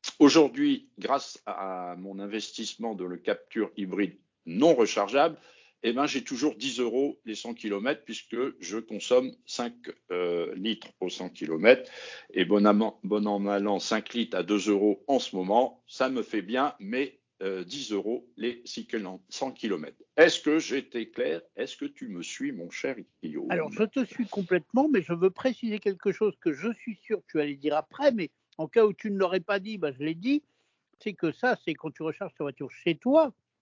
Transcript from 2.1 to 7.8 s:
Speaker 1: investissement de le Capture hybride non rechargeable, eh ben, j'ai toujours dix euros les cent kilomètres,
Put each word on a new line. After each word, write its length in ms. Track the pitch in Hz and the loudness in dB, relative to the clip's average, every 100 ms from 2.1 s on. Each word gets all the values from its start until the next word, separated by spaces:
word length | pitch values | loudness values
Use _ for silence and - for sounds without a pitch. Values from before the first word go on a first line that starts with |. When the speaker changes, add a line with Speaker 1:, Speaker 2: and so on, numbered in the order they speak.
| 98 | -10
Speaker 1:
investissement 720 | 101 107 101 - 110 - 113 | -8 -6 -8 -8 -10 -8 -8
de 100 | 104 | -6
le 120 | 90 90 | -6 -6
Capture 560 | - 101 - 113 101 - | -4 -4 -4 -4 -4 -4
hybride 400 | 95 95 95 - _ _ - | -4 -2 -2 -4 _ _ -8
non 260 | 87 156 | 2 4
rechargeable, 600 | 139 107 - 101 131 165 156 - - _ _ | 6 4 2 0 2 2 0 -14 -20 _ _
eh 100 | 117 | -2
ben, 140 | 117 143 | 0 0
j'ai 160 | 139 | -2
toujours 320 | - 127 143 | -6 -2 -2
dix 240 | - 117 117 | -2 -6 -2
euros 420 | 120 120 143 - | -2 0 -2 -4
les 100 | 110 | -10
cent 180 | 107 117 | -10 -10
kilomètres, 520 | 117 110 101 | -8 -4 -2